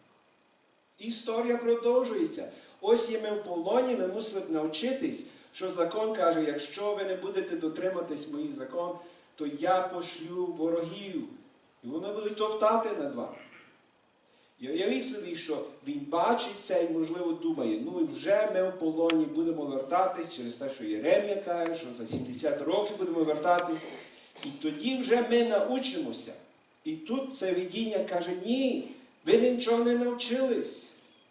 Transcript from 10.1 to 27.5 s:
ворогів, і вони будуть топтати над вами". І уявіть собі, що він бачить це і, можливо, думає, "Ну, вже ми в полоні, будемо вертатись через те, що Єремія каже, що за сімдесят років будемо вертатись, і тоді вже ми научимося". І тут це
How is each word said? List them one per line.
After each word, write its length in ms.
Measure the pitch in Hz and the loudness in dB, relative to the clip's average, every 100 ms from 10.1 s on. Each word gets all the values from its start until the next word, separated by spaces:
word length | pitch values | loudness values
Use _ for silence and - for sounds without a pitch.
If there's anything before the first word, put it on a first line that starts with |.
| - 165 180 180 | -8 -6 -4 -4
ворогів, 840 | 151 165 170 165 196 196 165 113 - - _ _ _ | 0 0 0 -2 -6 -8 -6 -8 -12 -20 _ _ _
і 40 | 117 | -8
вони 260 | 156 196 | -6 -4
будуть 240 | 214 214 214 | -4 -4 0
топтати 640 | 214 214 214 226 220 196 | 0 4 4 4 2 -2
над 140 | 139 120 | -4 -6
вами". 220 | - - - - - _ _ _ _ _ _ _ _ _ | -8 -10 -18 -20 -20 _ _ _ _ _ _ _ _ _
І 100 | 131 | -6
уявіть 400 | 160 208 262 - | -2 0 0 -2
собі, 260 | 208 175 160 | -6 -6 -8
що 300 | 156 143 - - 135 | -4 -4 -6 -10 -8
він 120 | 147 | -6
бачить 600 | 143 165 208 240 - 196 | -2 2 4 2 0 -6
це 240 | - 185 165 | -2 2 2
і, 40 | |
можливо, 420 | 165 160 175 170 | 0 -2 -2 -2
думає, 500 | 160 165 - 117 110 285 | -2 -2 0 0 -2 -2
"Ну, 240 | 180 302 | -2 -2
вже 380 | - - 214 214 | -2 2 4 4
ми 160 | 185 185 | 2 0
в 100 | 185 | 0
полоні, 460 | 160 160 165 160 147 | -2 2 4 4 2
будемо 400 | 151 165 160 143 | 0 0 0 -2
вертатись 720 | 135 135 175 185 175 156 - | -4 0 2 2 0 -6 -8
через 200 | 120 - | -8 -6
те, 140 | 135 | -8
що 140 | - | -6
Єремія 520 | 107 107 143 202 202 196 | -4 -2 4 4 4 -2
каже, 400 | 175 170 165 165 | -2 -2 -2 -2
що 180 | 127 | -6
за 140 | 123 113 | -10 -6
сімдесят 540 | - 127 123 156 143 | -6 -6 -4 0 0
років 360 | 143 196 208 202 | 2 0 0 -2
будемо 260 | 180 165 | -2 2
вертатись, 600 | 156 147 180 175 170 160 - - - - - - - | 2 2 4 4 4 -2 -6 -12 -16 -20 -20 -12 -12
і 40 | |
тоді 480 | - 156 143 233 262 | -6 -4 -2 -2 -2
вже 240 | 240 240 233 | 4 4 6
ми 140 | 233 | 4
научимося". 920 | 226 208 - 262 - 359 131 - - - - _ _ _ | 6 4 2 0 -2 -2 -4 -6 -10 -16 -20 _ _ _
І 120 | 156 156 | -8 -6
тут 420 | - 269 262 - | -4 -4 -2 -4
це 160 | 190 | 0